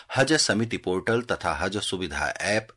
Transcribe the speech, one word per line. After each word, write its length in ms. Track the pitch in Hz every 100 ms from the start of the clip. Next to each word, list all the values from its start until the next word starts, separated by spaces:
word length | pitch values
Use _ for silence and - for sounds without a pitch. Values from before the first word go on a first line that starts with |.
| - -
हज 160 | 135
समिति 440 | 156 - 104 113 117
पोर्टल 460 | - 92 104 117
तथा 300 | 120 85 87
हज 240 | 76 92 101
सुविधा 500 | - 95 90 71 73 -
ऐप 280 | 87 107 -